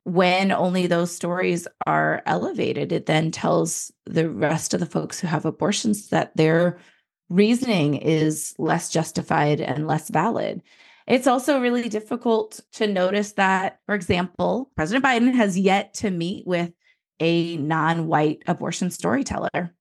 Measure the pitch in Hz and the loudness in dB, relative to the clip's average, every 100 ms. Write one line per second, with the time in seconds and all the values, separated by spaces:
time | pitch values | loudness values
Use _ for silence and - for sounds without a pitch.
0 | - 175 180 185 196 190 180 180 180 170 | -2 2 4 4 2 2 0 0 2 2
1 | 175 - 175 175 185 170 170 - - 156 | 0 -4 -4 -2 0 -2 -6 -8 -2 0
2 | 156 156 - 165 - 311 - - 147 160 | 0 -2 -2 -2 -2 -4 -4 -4 -2 -4
3 | - 156 160 - 160 165 165 - - _ | 0 0 0 -2 0 2 0 -4 -10 _
4 | - 165 160 117 151 160 - 214 170 190 | -4 -2 -2 0 0 0 -2 -4 -2 -4
5 | 151 - 175 160 160 147 160 208 226 208 | -6 -8 -4 -2 -4 -2 -2 0 -2 -4
6 | - 165 - - 156 165 175 175 - _ | -2 -2 -2 2 4 4 2 -2 -16 _
7 | _ _ _ 180 214 240 262 196 147 143 | _ _ _ 2 4 4 2 2 2 0
8 | - 160 156 151 - - 160 165 - 170 | 0 2 2 -2 -8 -4 -2 -2 0 -2
9 | 160 - - 160 151 147 - 131 156 156 | -2 -6 0 2 2 0 -2 -4 -2 -2
10 | - 156 196 226 - - - _ - _ | -2 -2 0 -2 -4 -6 -14 _ -20 _
11 | - 254 262 254 254 277 247 240 233 208 | -2 2 2 2 2 2 2 0 -2 -6
12 | 214 240 240 220 - - _ - 214 190 | -6 -4 0 0 0 -10 _ -4 -2 2
13 | 185 202 202 - 190 185 185 - - 202 | 0 0 -2 0 2 2 -2 -6 -4 -4
14 | 170 180 180 - 180 202 269 - 156 247 | 0 -2 -2 -2 -2 -2 -4 -4 -2 2
15 | 269 240 240 247 208 185 190 190 - - | 2 4 4 4 2 4 4 2 0 -6
16 | 208 180 170 - - 175 170 - _ _ | -4 -2 -4 -6 -4 -2 -2 -8 _ _
17 | _ _ 165 170 170 170 147 160 156 165 | _ _ 2 2 0 -2 -2 0 2 0
18 | 160 156 156 151 - 165 139 160 180 - | 2 2 2 0 -4 -4 -4 -4 -4 -2
19 | 170 254 - - - 156 175 - | -2 -2 -2 -4 -4 -4 -6 -10